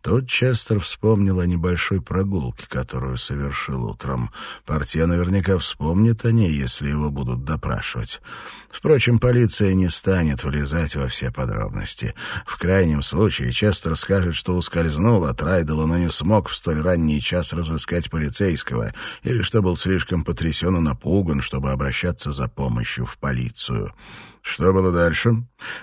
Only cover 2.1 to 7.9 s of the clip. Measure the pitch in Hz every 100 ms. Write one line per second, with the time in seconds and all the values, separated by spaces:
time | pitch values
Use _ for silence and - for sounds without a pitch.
2.1 | 92 98 95 65 - - - - 65 65
3.1 | 62 - 69 69 71 - 65 57 52 64
4.1 | 65 58 - - - - 76 67 80 82
5.1 | 87 87 98 92 95 - - 76 87 117
6.1 | 110 117 113 95 73 64 - 71 73 73
7.1 | 69 64 62 67 - 69 62 -